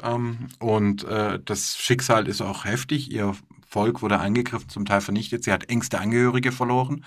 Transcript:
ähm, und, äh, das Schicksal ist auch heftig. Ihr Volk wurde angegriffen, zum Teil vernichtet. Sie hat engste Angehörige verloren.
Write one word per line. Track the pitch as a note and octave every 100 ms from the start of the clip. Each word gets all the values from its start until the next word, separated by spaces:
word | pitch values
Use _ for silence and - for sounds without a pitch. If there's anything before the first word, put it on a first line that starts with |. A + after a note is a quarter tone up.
ähm, | A#2 A#2+ A#2+ A#2 A#2 -
und, | A#2 G#2+ G#2 G2+
äh, | - A2 G#2+ F#2+
das | - G2+ - -
Schicksal | - B2+ B2+ A2+ G#2
ist | G2+
auch | F#2+ G2 G2+
heftig. | A#2+ - D3 -
Ihr | A2 G2+ G2 - - -
Volk | G#2 G#2 F2+
wurde | G#2 G2
angegriffen, | G2 A#2 A#2+ A2+ -
zum | G#2 G2+
Teil | G2+
vernichtet. | - G#2 G#2+ -
Sie | -
hat | F#2+ -
engste | A#2 - F#2+
Angehörige | G#2 A#2 B2 B2+ C3
verloren. | B2+ A#2+ B2+ C3 C#3+